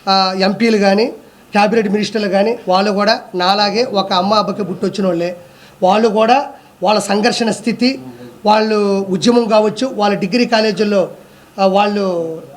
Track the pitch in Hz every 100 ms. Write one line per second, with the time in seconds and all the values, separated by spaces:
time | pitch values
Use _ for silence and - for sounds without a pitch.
0 | - 190 190 190 190 202 226 214 196 202
1 | 240 - - - - 208 208 226 214 208
2 | 202 226 202 190 214 233 185 185 208 196
3 | 208 233 - 185 180 202 208 202 262 202
4 | 190 185 190 214 202 196 180 180 196 190
5 | 190 170 175 180 - - - - 185 208
6 | 226 208 226 262 294 - - - 185 208
7 | 202 202 226 - 226 - 247 208 247 269
8 | 254 240 247 - 208 214 220 214 202 196
9 | 196 185 240 240 226 214 214 - 262 208
10 | 202 190 196 247 240 226 220 185 208 202
11 | 170 - - - - - 196 190 208 208
12 | 190 175 165 160 -